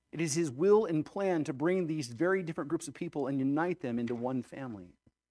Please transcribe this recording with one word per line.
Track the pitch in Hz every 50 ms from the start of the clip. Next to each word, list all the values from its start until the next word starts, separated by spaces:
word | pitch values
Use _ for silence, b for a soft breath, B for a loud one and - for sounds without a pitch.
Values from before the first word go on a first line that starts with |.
| _ -
It | - 151
is | 170 156 131
his | 165 170 147
will | 120 135 170 202 208 214 220
and | 165 165 156 -
plan | - - 202 196 190 180 160 139
to | 156 143
bring | 123 147 175 185 190 180
these | 151 160 156 135 120
very | 120 113 165 180 190 190 185
different | 156 160 - 151 143
groups | 165 160 -
of | 147 131
people | - 170 165 - 147 135
and | 131 139 135
unite | 131 135 143 156 165 180 170 -
them | - 127 117
into | 120 120 117 123
one | 117 120 123 131 127 117
family. | - - - 135 127 110 98 90 87 - _ _ _ _ _ _ _